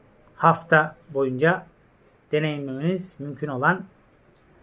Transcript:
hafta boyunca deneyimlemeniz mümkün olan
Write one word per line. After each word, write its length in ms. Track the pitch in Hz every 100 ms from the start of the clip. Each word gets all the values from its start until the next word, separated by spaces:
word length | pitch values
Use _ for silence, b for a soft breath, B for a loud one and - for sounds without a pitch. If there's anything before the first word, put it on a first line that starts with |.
| _ _ _ -
hafta 600 | 165 160 - 160 160 - -
boyunca 520 | 139 135 127 156 180 - _ _ _ _ _ _
deneyimlemeniz 880 | 151 156 147 139 131 160 185 185 -
mümkün 280 | 143 135 147
olan 360 | 127 151 185 190 _ _ _ _ _ _ _